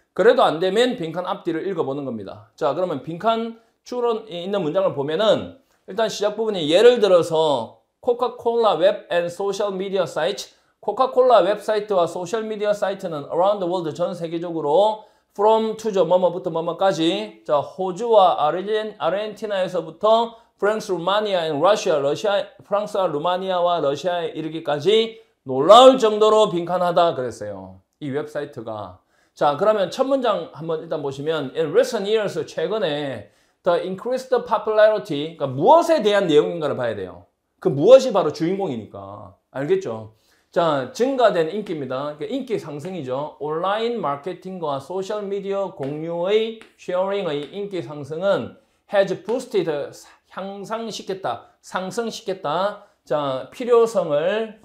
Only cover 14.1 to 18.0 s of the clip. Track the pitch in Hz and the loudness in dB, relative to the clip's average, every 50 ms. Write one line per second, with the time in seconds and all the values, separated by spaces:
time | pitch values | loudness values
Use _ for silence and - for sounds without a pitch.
14.1 | 185 147 170 160 170 170 165 175 165 160 147 143 151 185 202 220 220 214 - - | -4 -6 -8 -6 -6 -6 -6 -6 -6 -4 0 2 4 4 4 2 0 -4 -8 -18
15.1 | _ _ _ _ _ - 202 220 220 220 220 220 214 220 - 226 190 190 165 160 | _ _ _ _ _ 0 4 4 4 4 2 -2 -4 -6 -6 -2 0 2 2 4
16.1 | 180 180 185 170 165 185 175 180 165 165 165 175 160 - 190 196 160 156 160 170 | 4 4 4 2 0 -2 -6 -6 -4 -4 -4 -4 -2 0 2 2 2 2 0 0
17.1 | 185 202 214 208 - - _ - 151 143 139 - - - 185 190 175 175 | 0 -2 -4 -10 -14 -12 _ 0 0 0 0 -2 -6 -8 -6 -6 -6 -4